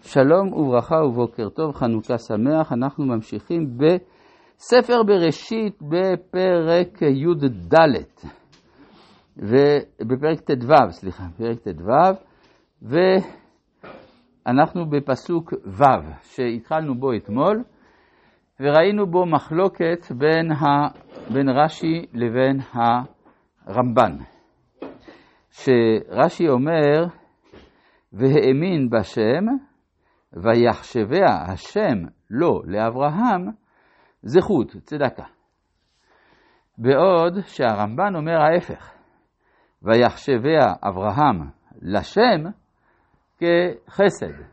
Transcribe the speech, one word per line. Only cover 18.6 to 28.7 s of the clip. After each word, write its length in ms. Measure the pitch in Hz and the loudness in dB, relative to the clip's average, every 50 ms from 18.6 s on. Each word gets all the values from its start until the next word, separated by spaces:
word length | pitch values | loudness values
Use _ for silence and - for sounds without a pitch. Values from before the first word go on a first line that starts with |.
וראינו 460 | 135 143 143 156 170 196 208 208 202 | -4 2 4 4 4 4 2 0 -2
בו 200 | 185 165 180 185 | -2 0 -2 0
מחלוקת 880 | 170 160 135 - - 160 165 190 190 190 - 175 165 170 175 175 - 131 120 | 0 0 -2 -2 -2 -2 0 0 0 0 -2 -2 -2 -2 -4 -8 -12 -8 -2
בין 340 | 139 151 160 160 165 165 151 | 0 0 2 0 0 -2 -2
ה-, 360 | 135 156 147 143 143 147 143 - - - _ - - - - 113 | 0 0 2 2 2 0 -2 -6 -12 -20 _ -20 -20 -12 -6 -2
בין 160 | 135 139 139 | -2 0 0
רש"י 580 | 127 131 147 - - - - 160 160 170 170 - - | 2 2 2 0 0 -4 -4 -4 -4 -4 -6 -10 -8
לבין 460 | 117 117 117 110 127 131 135 139 135 131 - - | -6 -4 -2 0 0 0 0 0 -2 -6 -8 -4
הרמב"ן, 1400 | 120 117 120 120 123 123 131 _ _ _ _ _ _ _ _ _ _ _ - 98 120 123 123 113 117 120 101 73 67 - - _ _ _ _ _ _ _ _ _ _ - - - - _ - - - _ _ _ _ _ _ | 0 0 2 0 0 -2 -8 _ _ _ _ _ _ _ _ _ _ _ -6 -2 -2 -2 2 4 2 2 2 2 -6 -14 -18 _ _ _ _ _ _ _ _ _ _ -18 -18 -18 -20 _ -20 -20 -20 _ _ _ _ _ _
שרש"י 1000 | _ - - 139 127 120 117 113 110 107 - - 85 113 139 180 - - 180 160 | _ -8 0 2 4 4 4 4 2 0 -2 -6 0 0 0 0 2 -2 0 0
אומר, 580 | 135 120 131 151 170 160 151 143 147 156 170 175 - - _ _ _ _ _ _ - - - _ _ _ _ _ _ _ _ _ - | 2 0 0 0 0 2 2 2 2 2 0 -2 -6 -14 _ _ _ _ _ _ -20 -20 -20 _ _ _ _ _ _ _ _ _ -6
"והאמין 760 | 95 123 135 139 151 104 127 131 139 165 190 | -2 0 2 2 4 4 4 2 2 0 -2